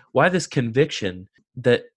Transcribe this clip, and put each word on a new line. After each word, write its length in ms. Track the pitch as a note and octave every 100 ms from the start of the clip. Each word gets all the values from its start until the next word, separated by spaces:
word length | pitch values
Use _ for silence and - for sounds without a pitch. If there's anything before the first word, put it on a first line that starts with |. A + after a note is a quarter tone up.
| _
why 160 | B2+ E3+
this 180 | F3+ -
conviction 840 | C#3+ A#2 A#2+ D#3 - F#2+ F#2 F#2+ _ _ C3+
that 280 | B2 A#2 -